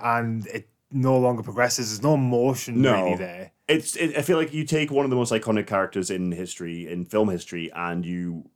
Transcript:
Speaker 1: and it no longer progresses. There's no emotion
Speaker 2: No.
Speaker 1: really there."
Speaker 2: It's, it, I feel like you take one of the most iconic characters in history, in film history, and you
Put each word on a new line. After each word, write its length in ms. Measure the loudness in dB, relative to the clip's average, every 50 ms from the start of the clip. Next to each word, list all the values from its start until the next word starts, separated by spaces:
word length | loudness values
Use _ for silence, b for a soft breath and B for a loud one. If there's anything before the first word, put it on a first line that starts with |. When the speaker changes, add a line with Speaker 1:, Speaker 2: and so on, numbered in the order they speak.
| 0
Speaker 1:
and 420 | 0 0 0 0 -2 -2 -4 -6 -8
it 200 | -10 -12 -12 _ _ _ _ _
no 260 | -2 2 4 4 6 6
longer 240 | 6 4 2 0 -4
progresses. 460 | -4 0 2 2 2 2 0 -4 -4 -4
There's 100 | 0 2
no 120 | 2 4
emotion 680 | 4 4 4 4 4 4 4 2 0 -4 -2 2 4 4
Speaker 2:
No. 220 | 4 4 4 2
Speaker 1:
really 120 | 2 0
there." 360 | -2 -4 -8 -10 -12 -16 -16 _ _ _ 0
Speaker 2:
It's, 260 | 2 2 0 -2 -4
it, 240 | -2 -2 -2 0 0
I 40 | 0
feel 140 | 2 2
like 160 | 2 2 0 -2
you 120 | -4 -2
take 260 | 0 0 0 0 0
one 140 | 2 0 2
of 60 | 2
the 60 | 2
most 140 | 2 2 2 0
iconic 360 | 0 0 0 0 0 0 0
characters 420 | 0 0 0 0 -2 -4 -4 -2
in 220 | -2 -2 -2 -2 -4
history, 560 | -4 -6 -8 -10 -10 -10 -8 -8 -8 -8 -8
in 140 | -8 -8 -6
film 240 | -2 2 2 2 2
history, 420 | 0 -2 -6 -8 -8 -8 -8 -8 -8
and 320 | -6 -4 -4 -4 -4 -4
you 380 | -4 -4 -6 -6 -6 -8 -10 -12 -16 -14